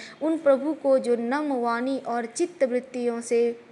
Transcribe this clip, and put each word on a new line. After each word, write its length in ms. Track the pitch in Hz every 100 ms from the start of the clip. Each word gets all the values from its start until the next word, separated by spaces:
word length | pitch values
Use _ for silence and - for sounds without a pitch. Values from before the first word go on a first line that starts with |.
| - -
उन 160 | 302 320
प्रभु 360 | 302 269 285
को 260 | 285 277 262
जो 160 | 220 233
नम 380 | 233 277 302
वाणी 440 | 262 233 233 254 269
और 280 | - 240 226
चित्त 380 | - 339 -
वृत्तियों 580 | 262 247 247 254 240 233
से 400 | 233 233 233 240 -